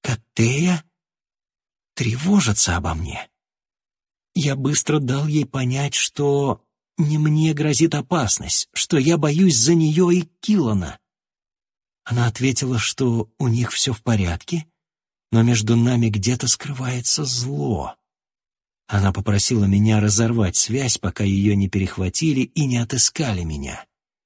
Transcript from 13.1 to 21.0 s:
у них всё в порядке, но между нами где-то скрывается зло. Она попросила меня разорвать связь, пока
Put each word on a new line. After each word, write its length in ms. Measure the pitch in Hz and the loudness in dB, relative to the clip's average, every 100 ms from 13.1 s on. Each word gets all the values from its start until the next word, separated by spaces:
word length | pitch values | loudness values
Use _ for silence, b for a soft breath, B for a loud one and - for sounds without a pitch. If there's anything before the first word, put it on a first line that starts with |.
| 117 107 _ | 0 -4 _
у 100 | 127 | 0
них 240 | 113 120 | 0 0
всё 220 | - 139 | 0 -2
в 80 | 117 | -2
порядке, 680 | - 110 90 85 - 165 156 _ _ _ _ _ _ | -2 0 0 -4 -6 -6 -6 _ _ _ _ _ _
но 120 | 113 | 2
между 320 | 117 117 107 117 | 2 2 2 2
нами 340 | 120 123 117 | 2 2 0
где-то 380 | 104 98 127 131 | 0 -2 -2 -2
скрывается 800 | - 160 131 127 127 120 - 143 | -2 -4 -8 -6 -4 -2 -2 -2
зло. 680 | 123 123 143 139 92 69 - _ _ _ _ _ _ _ _ _ | -4 -4 -4 -2 -2 -4 -12 _ _ _ _ _ _ _ _ _
Она 260 | 104 98 | 0 0
попросила 520 | 92 104 101 - 117 101 | -2 -2 0 2 2 2
меня 340 | 98 107 107 | 4 4 4
разорвать 580 | 104 104 113 117 95 - | 2 2 2 0 0 2
связь, 400 | - 123 131 | 0 -2 -2
пока 260 | - | -2